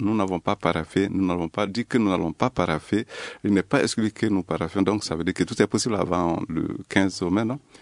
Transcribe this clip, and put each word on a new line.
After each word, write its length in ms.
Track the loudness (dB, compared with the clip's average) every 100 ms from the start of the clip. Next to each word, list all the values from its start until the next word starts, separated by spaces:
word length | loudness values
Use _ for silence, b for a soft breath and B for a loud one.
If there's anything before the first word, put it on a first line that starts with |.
Nous 120 | -2
n'avons 280 | 0 0 -2
pas 160 | -2 0
paraphé, 500 | 0 0 -2 0 0
nous 160 | 0 0
n'avons 220 | 0 -4
pas 180 | -2 -4
dit 200 | -4 -2
que 120 | 2
nous 120 | 2
n'allons 240 | 2 0
pas 160 | 0 -2
paraffer. 560 | 0 0 0 0 -2 -2 B B B 2
Il 80 |
n'est 100 | 2
pas 180 | 2 0
exclu 300 | 0 0 -2
que 140 | 0 0
nous 180 | 0
paraffions. 380 | 0 -4 -2 0
Donc, 240 | 2 0 -2
ça 100 | -2
veut 80 |
dire 100 | -2
que 120 | 0 -2
tout 160 | 2
est 60 | 2
possible 280 | 2 0 0
avant 460 | 0 2 0 0 -2
le 180 | -4 -4 -6 -2
quinze 320 | 2 2 0
mai, 240 | 0 0 0
non ? 140 | -4 _ b